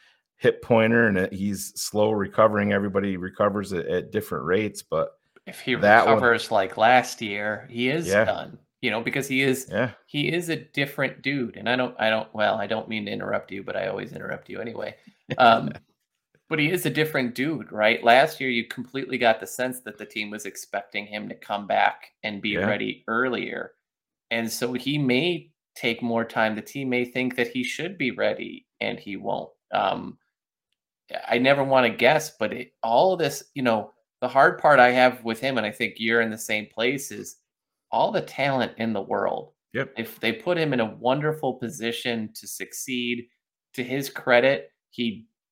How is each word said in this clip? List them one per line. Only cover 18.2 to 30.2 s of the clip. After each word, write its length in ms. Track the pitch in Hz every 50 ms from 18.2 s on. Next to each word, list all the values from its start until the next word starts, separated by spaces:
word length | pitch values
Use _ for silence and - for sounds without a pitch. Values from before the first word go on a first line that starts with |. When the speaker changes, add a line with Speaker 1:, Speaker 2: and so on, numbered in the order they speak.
| 151 156 - -
Speaker 2:
year, 100 | 135 131
you 140 | 120 117 113
completely 520 | - - - 113 - - 139 131 - 135 120
got 200 | 123 113 110 -
the 80 | -
sense 340 | - - - 127 127 123 127
that 180 | - 107 107 -
the 80 | 104
team 240 | - - 110 107 104
was 160 | 107 104 -
expecting 600 | 98 - - - - - 101 - - - 101 104
him 220 | 101 104 107 104 -
to 60 | 101
come 320 | - - - 104 101 101
back 420 | 92 107 104 98 101 - - - - _ _
and 200 | - 107 104 98
be 80 | - 107
Speaker 1:
Yeah. 160 | 104 87 98
Speaker 2:
ready 380 | 107 104 104 107 107 120 - -
earlier. 640 | 107 113 120 127 127 117 104 - - - - - - _ _ _ _ _ _ _ _ _ _ _ -
And 200 | 117 117 113 110
so 220 | - - 127 120
he 260 | 127 123 - 139 147 147
may 540 | 143 123 123 131 160 180 175 156 - _ _ _ _ _ -
take 260 | - - 120 113 -
more 220 | 123 117 113 117 113
time. 320 | 113 - 123 110 110 107
The 60 | 107
team 260 | - - - 139 139 127
may 160 | 123 123 123
think 320 | 123 - 127 127 123 123
that 120 | 127 120 120
he 140 | - 127
should 340 | 123 - - - 156 180 202
be 140 | 175 139 120
ready 560 | - - 104 104 - - 95 92 - - _ _ _ -
and 180 | 107 107 98 -
he 180 | - 101 98
won't. 340 | 92 101 104 - - - - _ _ _ -
Um, 460 | 98 101 104 95 90 92 95 - - _